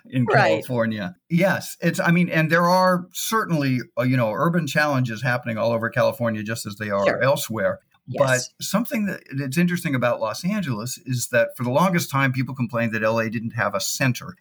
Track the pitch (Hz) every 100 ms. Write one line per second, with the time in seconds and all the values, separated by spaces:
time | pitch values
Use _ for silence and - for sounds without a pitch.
0 | - 131 127 269 185 - - 123 113 110
1 | 90 - - 170 190 127 - - 170 160
2 | - 170 170 160 156 170 175 185 185 180
3 | 180 - - 220 190 160 139 127 - -
4 | 127 131 113 104 151 170 151 160 151 135
5 | 123 110 127 123 120 110 107 117 113 120
6 | 113 107 117 107 107 113 110 101 107 98
7 | 98 110 123 147 - 110 95 - _ _
8 | - 123 135 127 123 - - 196 240 247
9 | 202 - - 135 139 127 175 175 165 135
10 | 120 120 110 110 175 214 160 110 120 -
11 | - 127 - 123 117 - 120 135 180 175
12 | - 135 135 127 123 131 120 117 113 110
13 | 110 113 113 113 113 113 104 98 - -
14 | 135 123 - -